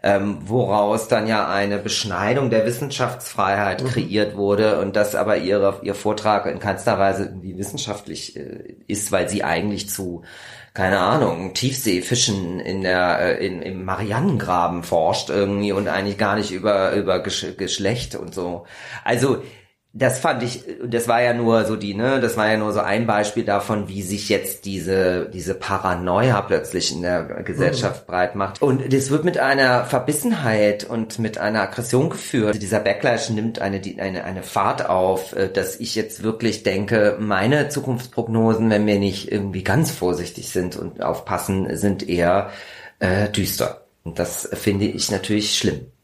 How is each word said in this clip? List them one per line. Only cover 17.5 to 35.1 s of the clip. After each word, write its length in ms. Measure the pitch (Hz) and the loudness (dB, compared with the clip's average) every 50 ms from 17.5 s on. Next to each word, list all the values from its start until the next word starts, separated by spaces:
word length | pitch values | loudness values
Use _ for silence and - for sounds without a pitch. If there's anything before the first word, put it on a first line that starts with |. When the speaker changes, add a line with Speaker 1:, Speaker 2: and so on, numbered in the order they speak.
| - - | -6 -6
Speaker 1:
Geschlecht 560 | 98 87 - - 101 98 117 123 123 - - | -4 -4 -4 -2 0 0 0 0 -4 -8 -8
und 180 | - - 85 - | -10 -10 -8 -8
so. 300 | 95 87 90 87 87 - - - - - - - - - | -6 -6 -4 -6 -8 -10 -16 -20 -18 -16 -14 -16 -6 -2
Also, 380 | - 120 120 127 139 120 - - - - - - _ _ _ _ _ _ - | 0 2 2 4 2 2 0 -2 -12 -18 -20 -20 _ _ _ _ _ _ 0
das 200 | 131 127 127 - | 2 2 2 2
fand 240 | - 165 135 120 | 0 0 0 0
ich, 200 | 117 120 - - - - - - 127 | -2 -4 -6 -8 -10 -12 -12 -10 -6
das 220 | 120 117 117 113 120 | -2 -2 -2 2 2
war 140 | 117 117 | 4 4
ja 100 | 123 120 | 4 4
nur 320 | 120 120 117 113 113 113 107 | 2 2 4 4 4 4 4
so 100 | - 110 | 2 0
die, 200 | 104 - 101 98 | -2 -2 -4 -2
ne, 260 | 101 117 131 135 131 | 0 0 2 2 2
das 160 | 117 113 - | 2 0 2
war 140 | 110 107 107 | 2 2 4
ja 80 | 110 110 | 4 2
nur 120 | 107 107 101 | 2 0 0
so 60 | 104 | 0
ein 260 | - 92 101 110 120 | 0 2 0 0 2
Beispiel 380 | 110 107 104 104 104 - 117 110 | 2 2 2 2 0 0 -2 0
davon, 420 | 104 101 101 98 - 110 107 101 95 | 2 0 0 2 0 -2 -2 -2 -4
wie 140 | 95 101 | -6 -6
sich 260 | 95 87 101 101 101 - | -4 -4 -4 -6 0 0
jetzt 380 | 107 95 - - - - - | 0 0 0 -2 -8 -8 -8
diese, 640 | 101 98 92 80 87 95 95 92 90 90 90 80 - | -6 -6 -4 -2 0 2 4 4 4 2 0 -2 -4
diese 220 | 78 92 82 87 95 | -8 -8 -6 -4 -4
Paranoia 880 | - - - 98 92 - 92 90 87 90 90 87 101 117 131 117 101 | -4 -2 -2 -2 0 0 0 -2 0 0 2 2 4 4 4 4 2
plötzlich 500 | 98 - 92 78 - - - 90 85 - | 2 2 0 0 0 0 -4 -2 -2 -2
in 80 | 67 82 | -4 -2
der 220 | 87 87 90 87 80 - - - - | -2 0 0 0 -2 -4 -8 -8 -6
Gesellschaft 580 | - 87 - 90 85 - 82 - 95 - - | -6 -2 2 2 2 2 2 -2 -2 -4 -4
Speaker 2:
Mhm. 100 | - - | -10 -4
Speaker 1:
breit 220 | 87 90 90 - - | 0 0 0 0 0
macht. 260 | 101 98 98 - - | -2 -4 -4 -2 0
Und 320 | 143 143 127 131 135 131 | 2 2 2 2 2 2
das 160 | 131 135 127 135 | 2 2 2 2
wird 160 | 139 151 151 | 0 2 2
mit 140 | 180 170 - | 2 2 2
einer 480 | 127 135 139 139 135 127 123 123 123 | 2 2 4 4 4 4 4 4 2
Verbissenheit 1000 | - - 127 - - 147 - - 240 220 165 147 117 110 107 104 104 104 - - | 2 0 0 0 0 -2 0 0 0 0 2 2 2 4 6 6 4 4 2 -4
und 340 | - 120 113 113 113 - - | -6 -4 -4 -4 -4 -4 -4
mit 200 | 113 107 - - | -4 -4 -2 -2
einer 240 | 90 104 107 110 | -2 0 0 0
Aggression 480 | 98 - - - 120 - - 127 139 175 | 0 0 -2 -6 -4 0 2 2 2 2
geführt. 380 | - - - - - 131 107 107 | -2 -6 -10 -2 0 2 2 2
Also 120 | 107 107 | 2 0
dieser 200 | 104 92 110 104 | -2 0 0 2
Backlash 500 | - - 101 - - 135 117 110 - - | 2 2 0 2 2 2 2 2 0 -2
nimmt 280 | 113 107 107 113 113 - | -2 -2 -2 -2 -2 -2
eine, 200 | - 98 98 98 | -4 -2 -2 -4
die, 180 | 92 98 - - | -6 -8 -8 -6
eine, 260 | - 95 92 90 - | -6 -4 -4 -4 -6
eine 180 | - 92 92 | -6 -8 -8
Fahrt 440 | 87 - - 110 98 107 139 - - - | -10 -4 -2 0 2 2 0 0 0 2
auf, 440 | 90 92 92 95 | 2 4 4 4